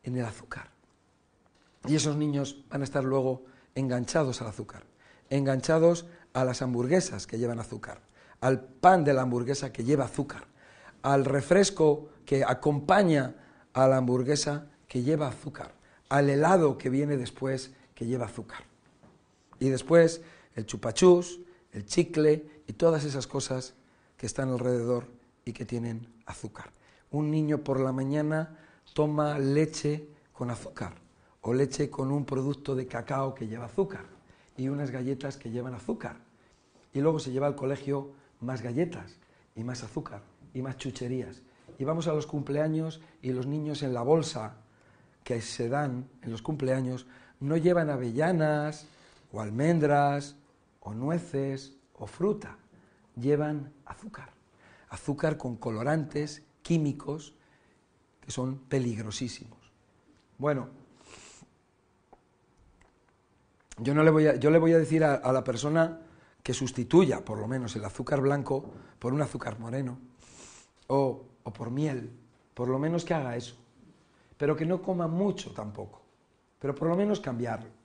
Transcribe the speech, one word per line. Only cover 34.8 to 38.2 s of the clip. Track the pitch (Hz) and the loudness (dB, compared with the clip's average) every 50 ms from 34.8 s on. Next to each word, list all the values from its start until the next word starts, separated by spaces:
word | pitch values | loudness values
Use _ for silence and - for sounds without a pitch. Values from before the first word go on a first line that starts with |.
| 147 131 | -4 -4
galletas | 120 131 127 131 139 127 139 139 135 | -4 -4 -4 -4 -4 -4 -6 -10 -10
que | - - 120 | -10 -12 -8
llevan | 113 120 123 131 123 | -6 -6 -6 -6 -10
azúcar. | 113 - - 233 - - - - - - _ _ _ _ _ _ _ _ _ _ _ _ _ _ | -10 -6 -6 -6 -6 -6 -12 -12 -14 -20 _ _ _ _ _ _ _ _ _ _ _ _ _ _
Y | 135 | 0
luego | 139 160 160 156 | 2 2 2 0
se | 131 131 | -4 -4
lleva | 123 135 139 | -4 -2 -2
al | 147 139 | -2 -2
colegio | 143 135 131 139 135 - 139 139 139 139 139 - - | -2 -4 -4 -4 -4 -4 -4 -4 -4 -4 -8 -16 -20